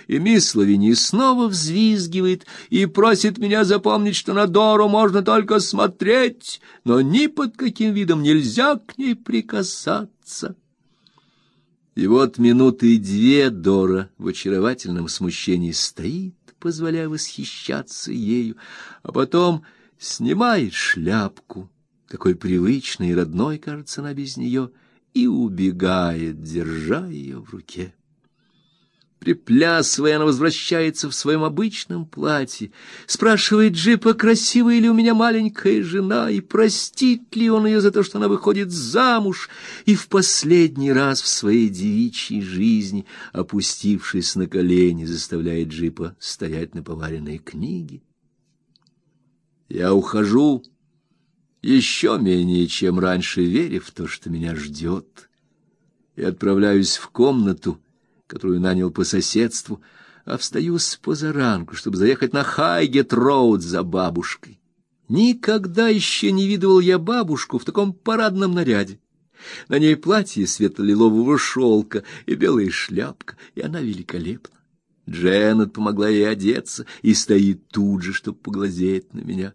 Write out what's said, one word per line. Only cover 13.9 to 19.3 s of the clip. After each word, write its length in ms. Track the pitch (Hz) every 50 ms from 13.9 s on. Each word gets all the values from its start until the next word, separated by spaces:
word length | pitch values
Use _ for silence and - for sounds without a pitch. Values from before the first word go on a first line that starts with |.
| 92 95 98 - _
в 100 | - 92
очаровательном 800 | 92 90 - - 95 98 92 101 120 127 127 - 92 87 87 85
смущении 640 | 80 - - 92 87 - - - 101 90 87 87 85
стоит, 640 | 80 - - - - - 80 104 151 185 190 185 175 _ _ _ _ _
позволяя 480 | - 170 165 156 165 165 165 165 160
восхищаться 1040 | 156 156 151 - - - - 139 - - - - - - 71 67 - - - - -
ею, 460 | - 120 110 104 117 123 117 113 110 - - - - - - - - - -
а 100 | - -
потом 500 | 131 131 127